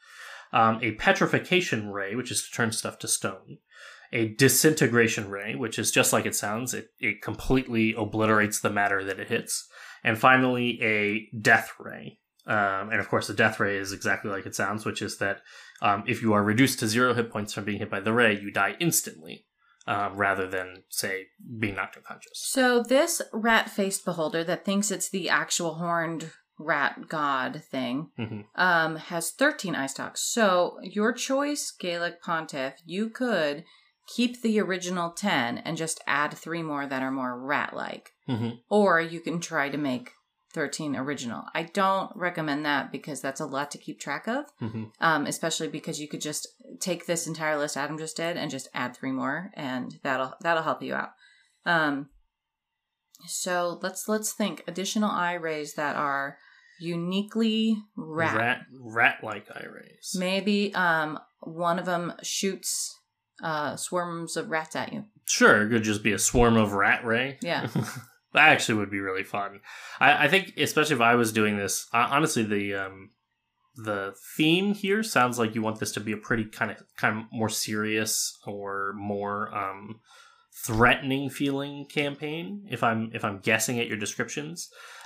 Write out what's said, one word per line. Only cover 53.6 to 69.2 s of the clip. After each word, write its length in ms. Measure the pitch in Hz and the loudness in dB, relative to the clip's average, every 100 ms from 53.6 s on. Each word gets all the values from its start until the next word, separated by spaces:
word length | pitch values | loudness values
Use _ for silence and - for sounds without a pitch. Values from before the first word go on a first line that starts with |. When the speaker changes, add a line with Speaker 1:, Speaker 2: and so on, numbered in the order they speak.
| 175 165 | 0 -2
Speaker 2:
let's, 260 | 185 190 - | -6 -6 -2
let's 260 | 214 214 | -2 -2
think. 300 | - 202 156 - | -2 -4 -4 -8
Additional 420 | 175 196 214 208 | -6 -2 0 0
eye 240 | - 175 175 | 0 0 -2
rays 400 | 160 156 151 - | -2 -4 -6 -4
that 200 | 147 - | -2 0
are 420 | 147 139 139 139 - - _ _ | 0 0 -2 -8 -20 -20 _ _
uniquely 1000 | 165 170 170 190 208 220 226 220 220 220 - - | -6 -4 -2 -2 -2 0 2 2 2 0 -4 -14
rat. 400 | 160 156 160 143 | -8 -2 0 2
Speaker 1:
Rat, 260 | 120 123 - 131 | 2 0 -6 -16
rat-like 680 | 120 113 131 - 110 104 - | -4 4 4 4 -6 -8 -10
eye 140 | - - | -14 -14
rays. 440 | - - - - 185 | -14 -20 -18 -8 -4
Speaker 2:
Maybe, 560 | 185 190 196 208 202 | -2 0 2 2 2
um, 460 | 180 180 160 151 151 - _ | 0 2 2 0 -6 -14 _
one 360 | - 165 170 175 | -14 -2 0 0
of 80 | 170 | 0
'em 260 | 175 170 - | -2 -4 -8
shoots, 720 | - - 196 185 - - - - _ _ _ - | -6 -2 -2 -4 -6 -6 -6 -10 _ _ _ -10
uh, 320 | 165 156 147 - | -6 -2 -4 -4
swarms 600 | - 180 175 170 165 170 | -4 -4 -4 -6 -6 -6
of 120 | 147 | -2
rats 260 | 160 160 131 | -4 -4 -6
at 180 | - | -6
you. 120 | - - _ - | -8 -12 _ -4
Speaker 1:
Sure, 360 | - 240 113 107 | 6 8 8 6
it 40 | |
could 140 | 117 | 2
just 200 | 107 104 | 2 2
be 80 | 110 | 2
a 60 | 101 | 2
swarm 380 | - 127 117 113 | 4 6 8 8
of 160 | 104 | 6
rat 320 | 98 104 127 120 | 4 4 4 2
ray. 320 | 117 135 135 | 0 0 -4
Speaker 2:
Yeah. 260 | - 151 - | -2 -2 0
Speaker 1:
<laughs> 60 | 139 117 - - _ _ | -2 -4 -8 -16 _ _
That 140 | 131 156 | 6 8
actually 280 | 139 - 110 | 8 4 0
would 100 | 98 | 0
be 120 | 101 | -2
really 240 | 98 95 | -2 -4